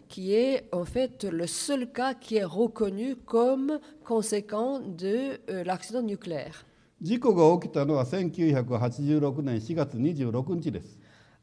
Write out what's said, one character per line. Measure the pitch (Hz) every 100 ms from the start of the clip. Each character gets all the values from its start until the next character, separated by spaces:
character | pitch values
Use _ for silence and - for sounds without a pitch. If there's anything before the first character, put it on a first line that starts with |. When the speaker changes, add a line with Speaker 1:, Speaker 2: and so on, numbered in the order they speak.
| -
Speaker 1:
qui | - 185
est | 208 262 262 -
en | 180
fait | 170 240 254 254
le | 202 165 170
seul | - - 277 247
cas | 233 262
qui | 254 - 220
est |
reconnu | 185 185 233 - 208 190 254 254
comme | - 226 240 269 269 302 - -
conséquent | - 226 214 208 208 208 247 277
de, | 208 165 190 220 269 226 -
euh, | 190
l'accident | 175 185 - 233
nucléaire. | 226 202 - 151 127 - - _ _ -
Speaker 2:
事 | 160 247
故 | 247
が | 175 160 175
起 | -
き |
た | 151 139
の |
は | 147
千 | 123 185 180
九 | 151 165
百 | 135 123 117
八 | 123 120
十 | 143 151
六 | 147 135
年 | 139 113
四 | 110
月 | 165 127 117
二 | 139
十 | 160 123
六 | 117 147
日 | 170 147
で | 95
す。 | - - - - _ _